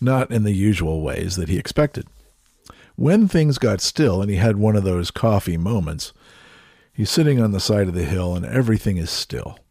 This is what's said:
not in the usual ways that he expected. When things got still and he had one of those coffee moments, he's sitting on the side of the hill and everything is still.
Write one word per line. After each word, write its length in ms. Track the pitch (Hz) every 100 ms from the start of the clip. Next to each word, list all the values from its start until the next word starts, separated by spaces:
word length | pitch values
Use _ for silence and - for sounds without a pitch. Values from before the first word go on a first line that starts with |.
not 300 | 123 131 131
in 140 | 117
the 80 | 104
usual 500 | 98 101 95 82 80
ways 320 | 76 - 90
that 140 | 92 82
he 100 | 85
expected. 480 | - - 151 - - - _ _ _ _ - - -
When 340 | - 127 202 202
things 300 | 175 151 131
got 220 | 117 98
still 400 | - - 143 92
and 80 | 101
he 60 | 95
had 200 | 113 101
one 200 | 107 107
of 80 |
those 260 | 98 90 85
coffee 460 | - 117 101 90 82
moments, 560 | 90 117 80 78 - - _ - - - - _ _
he's 180 | - 107
sitting 300 | - 151 131
on 100 | 110
the 100 | 98
side 280 | - 104 95
of 60 |
the 100 | 87
hill 300 | 76 92 90
and 100 | 90
everything 520 | 87 131 117 110 107 92
is 140 | 80
still. 480 | - - 62 - - _